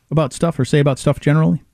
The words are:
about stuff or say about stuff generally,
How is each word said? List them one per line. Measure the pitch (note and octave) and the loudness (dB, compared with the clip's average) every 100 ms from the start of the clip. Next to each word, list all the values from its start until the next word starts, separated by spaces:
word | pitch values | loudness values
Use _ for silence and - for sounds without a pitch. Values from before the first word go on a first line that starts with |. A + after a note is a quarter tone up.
| _ | _
about | D3+ D3+ | -2 -2
stuff | - E3+ - | -2 -4 -2
or | |
say | B2+ D3 | 0 2
about | C#3+ C3 | 2 0
stuff | - C#3+ | -2 0
generally, | - D3+ D#3+ E3+ - | 0 2 2 0 -6